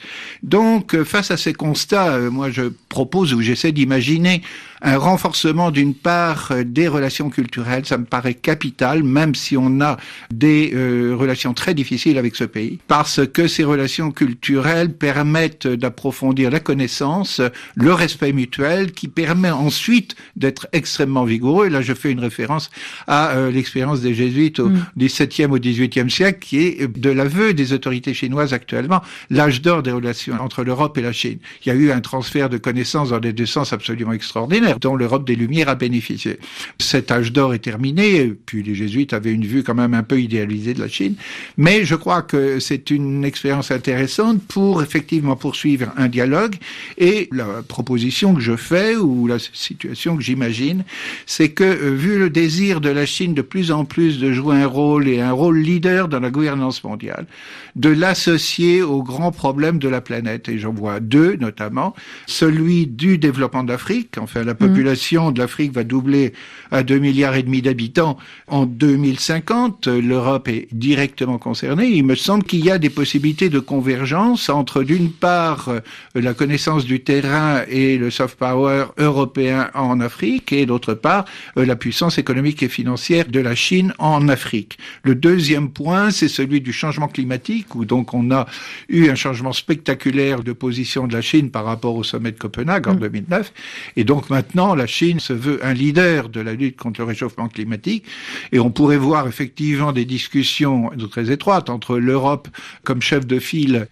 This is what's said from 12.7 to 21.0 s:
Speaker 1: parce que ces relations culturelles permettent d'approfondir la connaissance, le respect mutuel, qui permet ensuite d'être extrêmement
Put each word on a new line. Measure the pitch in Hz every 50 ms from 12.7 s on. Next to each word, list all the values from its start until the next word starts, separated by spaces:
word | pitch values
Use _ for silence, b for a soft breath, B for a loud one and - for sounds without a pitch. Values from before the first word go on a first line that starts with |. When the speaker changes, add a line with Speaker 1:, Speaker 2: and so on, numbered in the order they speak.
| - 175 _ -
Speaker 1:
parce | 147 147 147 - - - 139
que | 127 - - 170 160
ces | - - 160
relations | 143 147 139 135 131 - - 160 156
culturelles | 139 - 151 127 120 - - - 139 135 131 151 165 165 175 170 -
permettent | - 151 143 131 143 147 151 156 160 165 156 156 - - 131
d'approfondir | 123 120 127 123 113 - - 139 123 - 135 135 131 131 135 123
la | 135 156
connaissance, | - - 143 139 131 131 - - 147 139 156 196 196 - - - 127 120 B B B B B
le | - 120 156 185
respect | 170 170 151 - - 147 143 143
mutuel, | 135 123 120 - - 139 147 170 190 196 180
qui | 175 - - 143
permet | - - 165 151 170 180 185 180
ensuite | 160 131 143 151 - - - - 240 240 - - - B B B B
d'être | - 131 135 135 - - - -
extrêmement | 165 - - - -